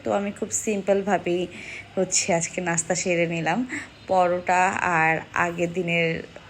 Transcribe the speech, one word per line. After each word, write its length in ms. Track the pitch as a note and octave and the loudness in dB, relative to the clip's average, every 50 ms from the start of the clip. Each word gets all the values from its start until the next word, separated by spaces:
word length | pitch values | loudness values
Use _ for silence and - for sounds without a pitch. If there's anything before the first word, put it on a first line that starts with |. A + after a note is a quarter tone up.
| - | -2
তো 80 | A3+ | -2
আমি 200 | G#3 G3+ G3+ G#3 | 0 0 0 -4
খুব 200 | G3+ - A3+ G3+ | -6 -6 -6 -4
সিম্পলভাবেই 960 | - - - A3 G#3 G3 F#3+ G3+ G3 G3 F#3 G3+ G3 E3+ E3+ F3 F3 F3+ F3+ F3 - - - - - - - - - | -4 -4 -2 -2 -2 0 2 2 2 2 2 2 0 0 2 0 0 0 -2 -4 -8 -14 -14 -14 -14 -14 -16 -6 -2
হচ্ছে 380 | G3 F#3 F#3 - - - - F3 | -2 0 2 0 0 2 2 2
আজকে 280 | E3+ E3 - - - | 2 0 -2 -4 -4
নাস্তা 340 | F3+ E3+ E3+ E3+ - - F#3 | -2 -2 -2 -2 0 -2 -2
সেরে 300 | F3 - F#3+ F3 E3 E3+ | -2 0 0 2 2 2
নিলাম, 420 | E3 E3+ E3 D#3+ D#3 F3 A3+ B3+ - - - - - - - - | 0 0 -2 0 0 0 0 -2 -4 -6 -10 -12 -14 -18 -16 -4
পরোটা 600 | - F#3+ F#3 F3+ F3 F3 F3+ F3+ - F3+ F3+ F#3 | 2 4 4 4 4 2 0 0 2 4 4 4
আর 500 | F#3+ G3+ - - F3+ F3 D#3+ D#3+ D#3+ D#3+ D#3 - - - | 4 2 0 0 2 2 4 4 4 2 0 -2 -4 -2
আগের 400 | - F3 F3 E3+ F3 F3 E3+ E3+ | -2 0 0 0 -2 -2 -2 -2
দিনের, 500 | F#3 F3 E3+ E3+ E3+ E3 E3 E3 - - - - - - | -2 -2 0 0 2 2 0 0 -4 -6 -10 -16 -20 -4